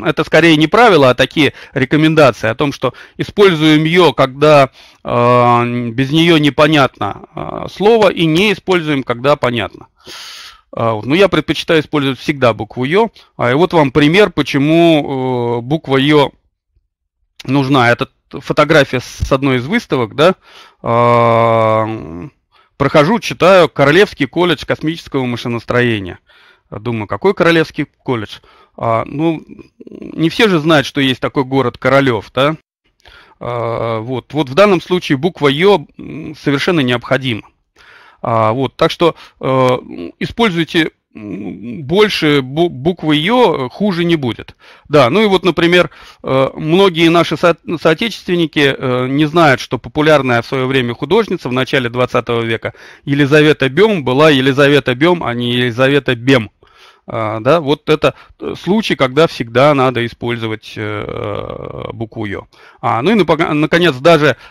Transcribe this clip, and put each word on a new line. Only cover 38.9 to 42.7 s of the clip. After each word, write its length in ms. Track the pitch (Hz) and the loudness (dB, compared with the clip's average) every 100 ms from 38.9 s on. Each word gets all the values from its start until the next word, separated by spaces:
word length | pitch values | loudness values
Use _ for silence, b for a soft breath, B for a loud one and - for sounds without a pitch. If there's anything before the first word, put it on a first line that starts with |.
что, 240 | - 165 B B B | 0 -2 B B B
э, 380 | 135 131 127 127 - - 85 - | -4 0 0 0 -6 -14 -14 -10
используйте, 680 | - - 233 170 160 175 156 - _ | -10 -2 -2 -2 -2 -2 -4 -6 _
м, 680 | - 107 185 101 - 113 143 | -18 -14 -12 -12 -14 -14 -14
больше 580 | 135 180 214 - 156 143 | -4 0 0 0 0 0
бу-, 260 | 127 143 175 | -2 -2 -2